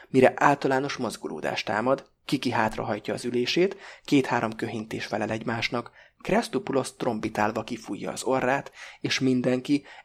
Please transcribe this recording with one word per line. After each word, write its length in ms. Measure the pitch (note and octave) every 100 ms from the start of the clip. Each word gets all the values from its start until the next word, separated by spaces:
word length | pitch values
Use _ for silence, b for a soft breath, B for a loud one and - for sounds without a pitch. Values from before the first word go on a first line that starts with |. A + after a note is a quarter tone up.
| B
mire 240 | C3+ B2+ -
általános 600 | D3 C#3+ C#3+ C3+ C#3 -
mozgolódás 640 | A#2 - - D2+ D2 -
támad, 480 | - G#2+ A#2+ C3+ - _
Kiki 260 | - C3+ B2+
hátrahajtja 640 | A#2 A2 - A#2 G#2 -
az 100 | G#2+
ülését, 520 | A#2+ A#2+ A#2+ E3+ F3+ - B B
két-három 480 | - C#3+ B2+ A#2+ A2+
köhintés 540 | A2 A2+ A2+ A2 - -
felel 240 | G#2+ G#2+
egymásnak, 600 | A2 A2+ A2+ - B2 A#2+ b b _
Krestupulos 760 | - G3 A3+ C3+ - C3+ - -
trombitálva 680 | C3 A2 A2 G#2+ G#2 A2
kifújja 460 | A2 A#2+ - - -
az 120 | -
orrát, 500 | - C3 B2+ C#3 - B B B
és 200 | C3+ -
mindenki, 640 | C3 B2+ B2 B2+ B2+ C#3+ B B